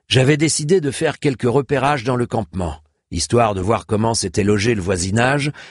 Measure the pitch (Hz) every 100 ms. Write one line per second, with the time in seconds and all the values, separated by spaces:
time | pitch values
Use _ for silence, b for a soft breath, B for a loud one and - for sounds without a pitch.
0 | - 131 131 147 156 - 151 190 143 -
1 | 160 - 151 123 123 123 135 139 135 147
2 | 113 123 120 117 101 95 87 73 _ _
3 | _ 87 - 117 113 95 92 110 - 104
4 | 113 113 98 104 101 104 110 110 90 92
5 | 95 110 123 143 143 B B